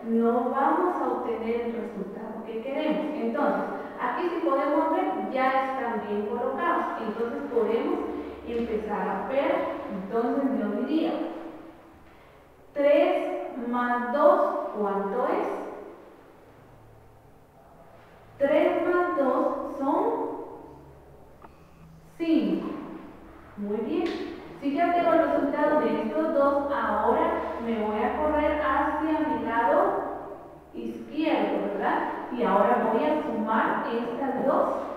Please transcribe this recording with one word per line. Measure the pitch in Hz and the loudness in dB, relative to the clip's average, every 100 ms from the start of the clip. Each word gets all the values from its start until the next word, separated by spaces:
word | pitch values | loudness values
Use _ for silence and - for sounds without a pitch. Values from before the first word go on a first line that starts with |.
no | 233 226 233 247 254 | 2 2 4 2 0
vamos | 269 277 339 359 - | 2 2 4 2 0
a | 247 | -2
obtener | 240 226 220 220 240 | -2 -2 -4 -2 -2
el | 233 | -2
resultado | 220 208 190 185 - 226 208 - | -4 -6 -8 -8 -8 -10 -10 -8
que | 226 | -8
queremos. | 269 294 311 302 - - | -6 -2 -2 -2 -2 -2
Entonces, | 226 285 240 - - - - - | -2 0 0 0 -2 -6 -10 -6
aquí | - - 349 | -4 -2 -2
si | 339 330 | 0 0
podemos | 277 285 302 320 | 2 2 2 2
ver, | 339 330 - - | 2 0 -2 -2
ya | 262 262 | 0 2
están | 262 269 262 233 214 208 | 2 0 -2 -2 -4 -4
bien | 208 208 | -4 -2
colocados. | 240 - - 339 - - 233 220 | -2 -2 -2 0 0 -2 -4 -6
Entonces, | 208 240 285 285 | -4 -4 -4 -2
podemos | 233 214 233 285 - - - - - 226 | 0 2 0 0 -2 -4 -6 -8 -12 -6
empezar | 233 233 214 208 202 190 | -4 -2 -2 -2 -2 -2
a | 190 220 | -2 -2
operar. | 269 311 - - - - 196 | 0 2 0 -2 -6 -8 -8
Entonces, | 190 226 247 277 269 214 | -4 -2 0 2 0 0
yo | 208 208 | 0 -2
diría, | 262 320 330 - - - - - - - - - - - - - - - - | 0 0 0 -2 -6 -8 -12 -14 -18 -20 -20 -20 -20 -20 -20 -20 -20 -20 -12
tres | 285 285 294 349 - - - - 254 240 | 2 6 8 6 4 0 -4 -6 -6 -4
más | 247 247 240 233 | -2 0 0 0
dos, | 285 294 285 - 294 - 214 | 6 6 8 4 0 -4 -2
¿cuánto | 202 196 196 - - | -2 0 -2 -2 0
es? | - - - - - - - - - - - - - - - - - - - - - - - - - - - - - - - | 0 -2 -6 -10 -12 -16 -18 -20 -20 -20 -20 -20 -20 -20 -20 -20 -20 -20 -20 -20 -20 -20 -20 -20 -20 -20 -20 -20 -20 -20 -2
Tres | 277 302 349 - 339 | 2 4 4 2 2
más | 349 349 294 | 2 2 2
dos | 262 - - - - - | 2 2 0 -2 -6 -4
son | 277 302 - - - - - - - - - - - - - - - - - - - - - - | 0 2 0 -2 -4 -8 -12 -14 -18 -20 -20 -20 -20 -20 -20 -20 -20 -20 -20 -20 -20 -20 -20 -6
cinco. | 330 311 202 - - - - - - - - - - - | 2 4 4 0 -2 -8 -10 -14 -14 -18 -20 -20 -20 -10
Muy | 202 214 | -6 -4
bien. | 247 339 339 - - - - - | -2 0 -2 -4 -8 -10 -14 -6
Si | 277 | -4
ya | 277 349 | 2 2
tengo | 349 - | 4 4
el | 330 285 | 4 4
resultado | - 277 294 294 294 | 4 2 2 4 4
de | 233 208 | 2 0
estos | - 311 320 | 0 0 0
dos, | 285 277 285 277 | 4 4 4 0
ahora | 277 214 - 226 269 320 330 - - | -2 0 0 2 4 2 0 -4 -6
me | 233 226 | -2 -2
voy | 214 214 | 0 0
a | 220 254 | 0 0
correr | 302 302 302 302 | 0 2 2 2
hacia | 285 285 302 302 311 311 | 2 2 0 0 0 0
mi | 302 - - | 0 0 0
lado | 233 247 294 - - - - - - - - - | 0 4 4 4 0 -4 -8 -12 -14 -16 -20 -16
izquierdo, | - 226 - - 302 320 - - - - | -10 -8 -8 -10 -2 0 2 2 0 -2
¿verdad? | 190 - - - - - | -2 0 0 -2 -6 -8
Y | 240 | -2
ahora | 233 202 208 240 220 | 4 6 6 4 4
voy | 226 | 2
a | 302 302 | 2 0
sumar | - 220 214 220 - - - | 0 -2 0 2 2 0 -2
estas | 233 247 254 269 - 185 | -2 -4 -4 -2 0 2
dos | - - - - | 4 2 0 -6